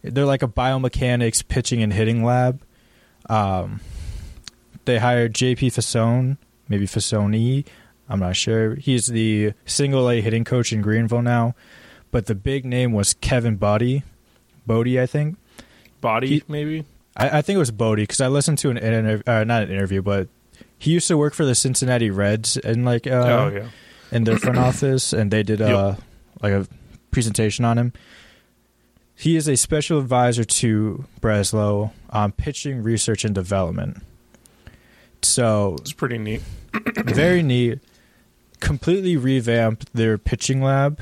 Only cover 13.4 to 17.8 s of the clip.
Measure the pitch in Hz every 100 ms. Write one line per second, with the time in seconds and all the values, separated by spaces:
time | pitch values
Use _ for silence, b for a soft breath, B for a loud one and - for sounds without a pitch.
13.4 | 117 104 104 107 123 135 - _ _ _
14.4 | _ _ - 113 120 127 127 147 151 175
15.4 | _ B B B B _ 120 110 127 147
16.4 | - 147 151 160 147 - _ - 131 151
17.4 | 147 202 131 107